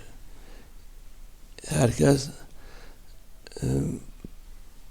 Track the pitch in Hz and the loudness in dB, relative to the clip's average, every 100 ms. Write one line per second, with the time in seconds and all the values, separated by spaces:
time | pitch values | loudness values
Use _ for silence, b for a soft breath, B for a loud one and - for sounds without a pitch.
0 | - - - b b b b b - - | -6 -12 -12 b b b b b -14 -14
1 | - - - - - - - 151 123 127 | -12 -12 -14 -14 -16 -12 0 6 6 10
2 | 143 135 135 - - b b b b b | 10 10 4 -6 -10 b b b b b
3 | b - - - - - 131 135 151 - | b -14 -14 -14 -12 -2 2 4 2 -2
4 | - - - - - - - - - | -6 -12 -12 -12 -12 -14 -14 -14 -14